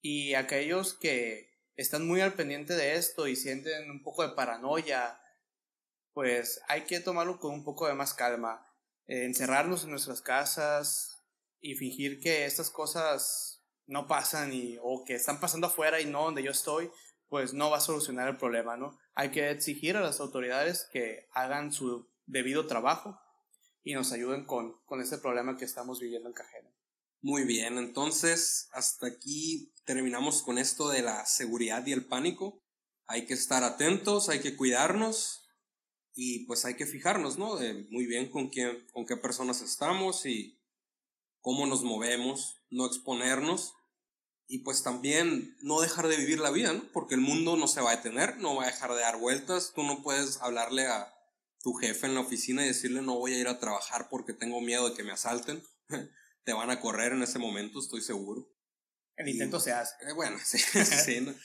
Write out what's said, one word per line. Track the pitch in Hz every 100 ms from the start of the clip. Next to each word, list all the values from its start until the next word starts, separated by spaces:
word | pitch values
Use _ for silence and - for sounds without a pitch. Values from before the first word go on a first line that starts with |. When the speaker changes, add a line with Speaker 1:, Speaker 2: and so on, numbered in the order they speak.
Speaker 1:
Y | 151 147 143 135
aquellos | 131 139 151 180 190
que | - 165 131 117 107 - _ _ -
están | 127 151 165
muy | 180
al | 190
pendiente | 190 147 143 147 170
de | 143 160
esto | 170 - 147
y | 131
sienten | 131 131 147 156 143
un | 143
poco | 156 160 156
de | -
paranoia, | 123 117 127 156 151 131 120 117 _ _ _ _ _ _ _ _ _
pues | - 131 120 117 - -
hay | 151 156
que | 175
tomarlo | 180 170 170 175
con | 151
un | 147 147
poco | 147 160
de | 139
más | 139
calma. | - 123 117 117 113 - _ _ _ -
Eh, | 127 123
encerrarnos | 123 131 135 165 180
en | 156
nuestras | 143 139 120
casas | - 131 143 - 147 147 147 - - - _ _ _ _
y | 147 127
fingir | 131 - 139 139
que | 165 160 143
estas | 139 156
cosas | - 151 170 160 139 - - - - _ _ -
no | 139 143
pasan | 151 131 156 143
y, | 131 120 117
o | 120 131
que | 131 123
están | - 147
pasando | 175 165 170
afuera | 160 156 160
y | 151
no | 143
donde | 156 143
yo | 135
estoy, | 135 - 151 170 - - _ _
pues | 143 127
no | 139 151
va | 151
a |
solucionar | 151 151 143 127 131
el | 131
problema, | 127 117 117 120
¿no? | 139 - _ -
Hay | 139
que | 135 143
exigir | 147 156 147 156 208
a |
las | 185 143
autoridades | 139 135 123 127 156 175 -
que | 131 117 110 -
hagan | 127 131 143 147
su | 147 131 120 - _ -
debido | 131 127 143 151
trabajo | 120 123 165 208 190 _ _ _ _ _ _
y | -
nos | 139 131
ayuden | 120 123 139 139
con, | 127 113 - _
con | 131
este | 127 143
problema | 135 123 127 127
que | 127
estamos | - 123 123
viviendo | 120 117 117
en |
Cajeme. | 120 - 143 - _ _ _ _ _
Speaker 2:
Muy | 139 143
bien, | 127 113 113 123
entonces | 120 135 147 156 170 165 - - -
hasta | 127 127 - 127
aquí | - 135 147 160 160 - - -
terminamos | 131 127 120 143 -
con | - 123
esto | 127 - 147
de | 135
la | 120 107 107
seguridad | - 117 117 113 113 131
y |
el | 135 127
pánico. | 127 160 175 196 - _ _ _ _ -
Hay | 117 123
que |
estar | 131 - 131
atentos, | 123 120 160 196 208 208 196
hay | 151
que | 143 135
cuidarnos | 131 123 156 196 220 220 - - - _ _ _ _ _ _
y | - 127 120 123
pues | 120 127
hay | 120
que | -
fijarnos, | 139 170 202 147 139
¿no? | 208 196
De | 120 101 104
muy | 117 123
bien | 117 127
con | 147 131
quién, | 127 123 120 -
con | - 117
qué | 120
personas | 123 123 127 123
estamos | 110 - 147 190 190 180 139
y | 113 101 _ _ _ _ _ _ _ _ _
cómo | 127 135 139
nos | 131
movemos, | 120 110 117 120 127 135 - - _
no | 127 127
exponernos | - - 123 127 131 151 185 - - _ _ _ _ _ _ -
y | 131
pues | 135 127
también | 139 123 135 151 170 139 113 -
no | 143 156
dejar | 165 170 165
de | 156
vivir | 139 156
la | 151
vida, | 147 233
¿no? | 175 -
Porque | - -
el | 131
mundo | 135 151 165 165
no | 143
se | -
va | 120
a | 117
detener, | 117 117 196 254
no | 175 135
va |
a | 127
dejar | - 127
de | 120
dar | 117 113
vueltas. | 120 135 139 180 180 -
Tú |
no | 143 135
puedes | 147 139 139 135
hablarle | 123 120 117 131 131
a | 110 101 - _ _ _ _
tu | 127 120
jefe | 117 107 135
en | 131
la |
oficina | 127 117 - 131
y | 139
decirle: | 127 127 127
"No | 131 123
voy | 127
a | 131
ir | 123
a | 123
trabajar | 110 101 - 120 -
porque | 127 117
tengo | 113 117 120
miedo | 120 120 120
de | 117
que |
me | 104
asalten". | 95 117 120 120 151 - _ _
<laughs> | 143 104 - - _ -
Te |
van | 110 117
a | 123
correr | 117 107 117
en | 131
ese | 123 127
momento, | 117 101 104 139
estoy | 127 117
seguro. | 110 104 98 113 - _ _ _ _ _ _ -
Speaker 1:
El | 147
Speaker 2:
Y |
Speaker 1:
intento | 113 135 165
se | -
hace. | 120 117 - 139
Speaker 2:
eh, |
bueno, | 151 147 104
<laughs> |
sí, | - -
sí, | - 202
sí, | - 143 - 120
¿no? | 135 -